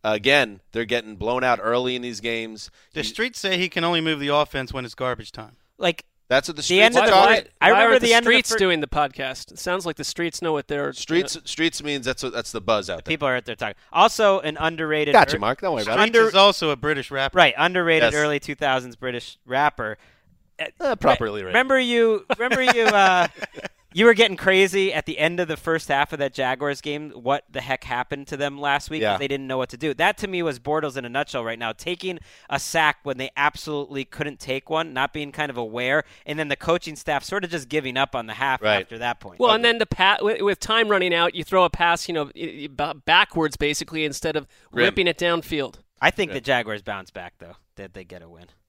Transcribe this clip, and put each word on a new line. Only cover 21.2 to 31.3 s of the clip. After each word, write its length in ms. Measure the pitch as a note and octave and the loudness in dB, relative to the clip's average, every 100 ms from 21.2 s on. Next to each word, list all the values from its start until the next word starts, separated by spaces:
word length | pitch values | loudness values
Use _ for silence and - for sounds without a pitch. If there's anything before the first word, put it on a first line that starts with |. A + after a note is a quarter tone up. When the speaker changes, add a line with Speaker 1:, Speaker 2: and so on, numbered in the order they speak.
| A2+ G#2 | 0 -4
Speaker 1:
rated. 40 | F#2 | 0
Speaker 3:
remember 320 | A3+ C4 C4+ | 0 4 2
you, 440 | B3 A#3+ A3+ G#3+ - A#3 | 4 4 4 2 -2 -2
remember 240 | B3 A#3+ | 0 2
you, 220 | B3+ A#3+ | 2 4
uh, 420 | A3 G#3 F#3+ F3+ E3+ - - - | 4 6 6 4 0 -4 -14 -12
Speaker 1:
<laughs> 320 | - _ _ | -16 _ _
Speaker 3:
you 120 | E3+ | 4
were 100 | A3+ | 6
getting 220 | G#3+ A3+ F#3 | 6 4 2
crazy 580 | F#3 F#3+ F#3+ G3 F#3+ | 2 4 4 2 0
at 100 | - | -2
the 140 | - D3+ | -6 -2
end 220 | D#3 F3 | 0 0
of 80 | E3+ | -4
the 80 | D#3 | -4
first 320 | - E3 - | -2 -4 0
half 240 | C#3 D3 | -2 0
of 80 | D3+ | -2
that 120 | C#3 | -6
Jaguars 480 | C3+ B2+ C3 C#3+ C#3 | -2 -4 -2 -4 -6
game. 300 | D3+ D3 D3+ | -8 -10 -10
What 320 | A#2+ A#2+ C#3 _ | -8 -4 -4 _
the 100 | C3+ | -10
heck 220 | B2 C3 | -6 -6
happened 460 | - B2 B2+ C#3 C#3 | -4 -6 -6 -8 -10
to 80 | C#3 | -8
them 240 | C#3+ C#3+ | -8 -4
last 280 | C#3+ C#3+ - | -2 -2 -2
week? 120 | D#3 | -2
'Cause 120 | G#2+ | -2
Speaker 1:
Yeah. 40 | G2 | 0
Speaker 3:
they 80 | C#3 | -4
didn't 220 | C#3 C3+ | -6 -4
know 100 | C3 | -6
what 120 | B2+ | -6
to 60 | B2 | -6
do. 180 | D3+ | -6
That, 220 | C3 F3+ G#3 | 0 0 0
to 100 | G3+ | -6
me, 160 | F3+ | -4
was 160 | E3 B2 | -4 -6
Bortles 360 | B2+ D#3 D3+ C3 | -4 -2 -2 -8
in 80 | |
a 40 | A#2+ | -6
nutshell 340 | B2+ D3 | -6 -4